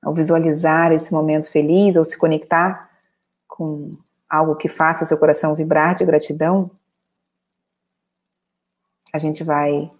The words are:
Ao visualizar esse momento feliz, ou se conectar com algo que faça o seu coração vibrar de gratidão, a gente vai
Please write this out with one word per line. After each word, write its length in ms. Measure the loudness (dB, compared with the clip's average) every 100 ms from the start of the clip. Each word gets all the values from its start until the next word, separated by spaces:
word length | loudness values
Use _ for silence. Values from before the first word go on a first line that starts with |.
Ao 100 | -4
visualizar 800 | -2 2 2 2 0 2 2 4
esse 200 | 2 0
momento 380 | -2 0 -2 0
feliz, 460 | -2 2 4 4 4
ou 80 |
se 140 | 0 0
conectar 720 | 0 0 0 0 0 -4 -16 _ _ _ _ _ _
com 500 | -10 -8 -8 -12 -16 _ _ _
algo 280 | -2 0 -2
que 120 | -6
faça 360 | 0 0 0
o 20 | -2
seu 120 | 2
coração 360 | 2 2 0
vibrar 400 | -2 0 2 2
de 100 | 0
gratidão, 680 | 2 0 -2 -4 0 0 -2 _ _ _ _ _ _ _ _ _ _ _ _ _ _ _ _ _ _ _ _ _ _ _ -10
a 60 | -6
gente 260 | -6 -6
vai 460 | -4 -2 0 -2 -6